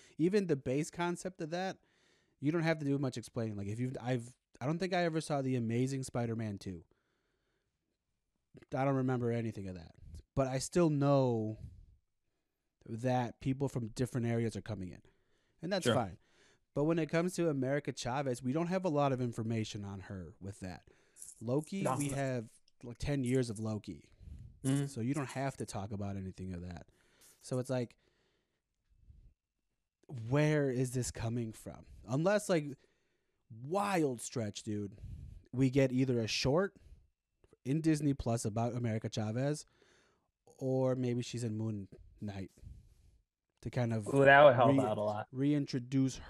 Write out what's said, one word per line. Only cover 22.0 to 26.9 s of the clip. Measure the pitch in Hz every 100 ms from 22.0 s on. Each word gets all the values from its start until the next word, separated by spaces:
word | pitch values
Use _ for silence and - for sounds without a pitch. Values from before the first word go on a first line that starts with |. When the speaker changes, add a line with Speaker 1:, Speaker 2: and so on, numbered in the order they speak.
| 143
Speaker 1:
have, | 139 135 123 113 - _ _
like, | 123 117
ten | - 139
years | 120 131 120
of | 104
Loki. | 110 110 104 73 - - - - - -
Speaker 2:
Mm-hmm. | 131 139 139
Speaker 1:
So | 120
you | 117
don't | 147 127
have | 131 135 -
to | 113
talk | 110 98
about | 101 101 98
anything | 95 87 92
of | 87
that. | 90 87 -